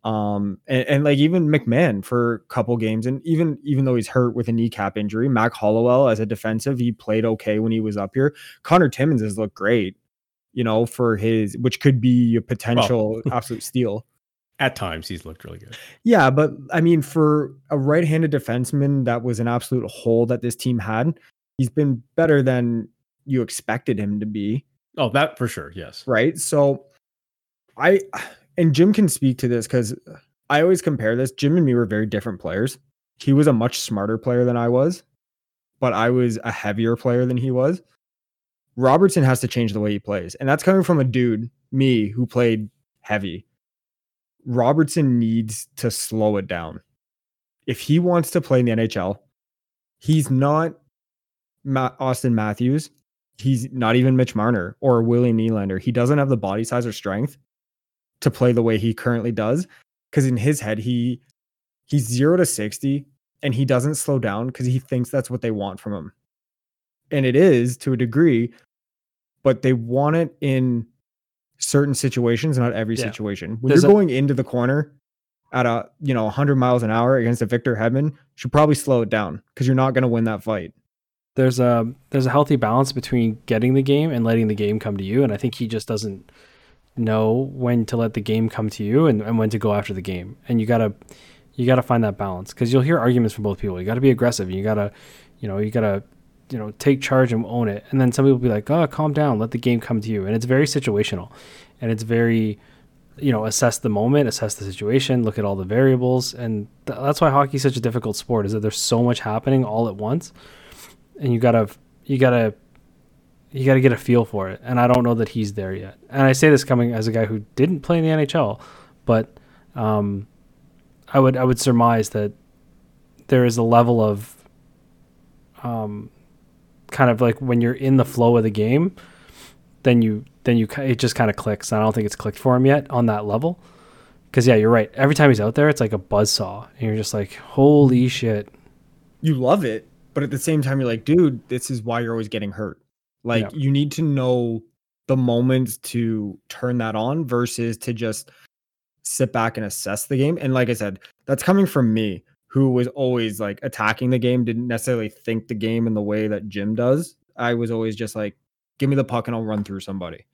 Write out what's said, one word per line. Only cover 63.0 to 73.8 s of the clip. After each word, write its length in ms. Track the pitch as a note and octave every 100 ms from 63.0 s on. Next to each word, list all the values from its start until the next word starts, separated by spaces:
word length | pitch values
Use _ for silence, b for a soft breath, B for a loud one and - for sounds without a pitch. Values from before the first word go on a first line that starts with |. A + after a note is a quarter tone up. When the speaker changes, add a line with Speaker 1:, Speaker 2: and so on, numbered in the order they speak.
| C#3 _ _ _
Speaker 1:
and 120 | C#3+ A#2
he 100 | C3+
doesn't 300 | B2+ C3+ D3+
slow 240 | - C3+
down 300 | A2+ G2+ B2
'cause 140 | B2 B2+
he 120 | B2+
thinks 300 | - B2+ A#2+
that's 200 | C#3 B2+
what 120 | B2
they 100 | A#2
want 280 | G#2+ G2 F#2+
from 140 | A2
him. 180 | G2 D#2+ _ _ _ _ _ _ _ _ _ _
And 140 | D3 C3
it 100 | B2+
is 420 | F#3 C3 A#2+ A#2+
to 160 | -
a 40 | B2+
degree, 540 | A#2+ A#2+ E3+ A#2+ A#2+ b b _ _ _ _ _ _ _
but 200 | C#3 A#2+
they 100 | C3
want 420 | B2+ A2+ B2+ C#3+ E3
it 200 | D#3+ _
in 480 | C#3+ C3 B2+ A#2+ A2+ _ _ _ _ _ _ _
certain 360 | - C#3+ C#3+
situations, 640 | C3+ C3+ B2+ A#2+ A#2 D3+ C3
not 160 | B2
every 220 | A2 A2 A2+
Speaker 3:
Yeah. 80 |
Speaker 1:
situation. 540 | A2 G#2+ G#2+ G2+ E2+ A2+
When 100 | C3
Speaker 3:
There's 140 | C#3+